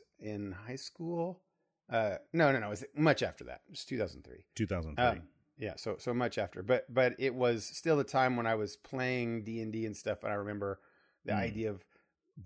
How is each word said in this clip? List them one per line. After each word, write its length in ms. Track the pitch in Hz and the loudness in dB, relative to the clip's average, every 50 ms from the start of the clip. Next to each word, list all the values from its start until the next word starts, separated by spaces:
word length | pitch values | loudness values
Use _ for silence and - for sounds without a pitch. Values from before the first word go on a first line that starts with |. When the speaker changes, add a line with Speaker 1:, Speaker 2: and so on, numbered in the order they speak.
| - _ _ - | -18 _ _ -12
Speaker 1:
in 320 | - 107 107 104 104 98 | -10 -8 -6 -6 -6 -6
high 240 | 90 92 107 120 127 | -8 -10 -10 -10 -10
school. 680 | 135 - - - - 165 165 175 170 165 185 175 - _ _ _ _ _ _ _ _ _ - | -10 -12 -12 -12 -10 -8 -6 -4 -2 -4 -4 -6 -10 _ _ _ _ _ _ _ _ _ -2
Uh, 260 | 120 113 110 104 92 - - _ - | 0 2 2 2 0 -4 -6 _ 2
no, 180 | 165 160 139 | 4 6 6
no, 80 | 135 120 | 6 4
no. 80 | 107 | 2
It 20 | 104 | -2
was 140 | 104 104 127 - - | -4 -6 -8 -6 0
much 280 | 147 156 156 135 - 123 | 4 4 4 6 4 2
after 200 | 90 - - - | -4 -4 -6 -12
that. 160 | 62 64 - _ | -14 -14 -14 _
It 40 | - | -16
was 140 | 175 - - | -14 -14 -8
two 120 | - - | -4 -2
thousand 260 | 120 101 85 - 67 - | -2 -2 -2 -4 -10 -18
three. 220 | - 62 - - _ - | -18 -20 -20 -20 _ -4
Speaker 2:
Two 120 | - 110 | -4 -2
thousand 280 | 90 98 87 80 80 76 | 0 0 -2 -2 -2 0
three. 80 | 120 123 | 4 4
Speaker 1:
Um, 180 | 120 104 82 82 - _ _ _ _ _ | 4 4 2 -2 -12 _ _ _ _ _
yeah, 160 | - 113 101 - | -6 -6 -6 -6
so, 200 | - - 113 98 | -6 -4 -6 -6
so 160 | - - 123 120 | -4 -2 -2 0
much 240 | 123 123 113 - | 0 0 0 0
after. 240 | 113 101 - - - | -2 -4 -4 -4 -4
But, 240 | 98 107 127 120 - - 117 | 0 2 2 2 2 2 2
but 220 | 127 127 123 120 | 4 4 4 4
it 160 | - 131 135 123 | 2 0 0 2
was 320 | 127 123 120 117 110 - | 2 4 4 4 2 -2
still 320 | - - - - 165 156 | -8 -10 -2 2 2 4
the 60 | 143 127 | 4 2
time 340 | - - 135 131 127 127 | 2 2 4 4 4 4
when 80 | 120 117 | 2 2
I 80 | 113 113 | 2 2
was 220 | 110 104 101 - | 2 0 -2 -6
playing 680 | - - - 139 131 127 127 127 123 120 117 117 113 107 | -10 -14 -8 -4 -2 0 0 0 0 0 0 -2 -4 -4
D 180 | 113 113 113 | -4 -4 -4
and 120 | 113 110 107 | -4 -4 -4
D 140 | 113 113 | -2 -4
and 100 | 110 101 | -4 -6
stuff, 260 | - - 113 101 - - | -4 -4 -4 -4 -2 -2
and 80 | 110 | -2
I 40 | 104 | -2
remember 440 | 101 101 104 104 104 101 98 95 - _ _ _ _ _ _ _ _ - | -2 -2 -4 -4 -2 -2 -4 -4 -6 _ _ _ _ _ _ _ _ -6
the 80 | - 107 | -4 -2
Speaker 2:
Hmm. 60 | 104 | 0
Speaker 1:
idea 320 | 117 - 104 110 110 107 | -2 -2 -2 -2 -2 -2
of 120 | 101 95 - _ _ _ _ _ _ _ _ _ _ - 92 | -4 -6 -10 _ _ _ _ _ _ _ _ _ _ -20 -18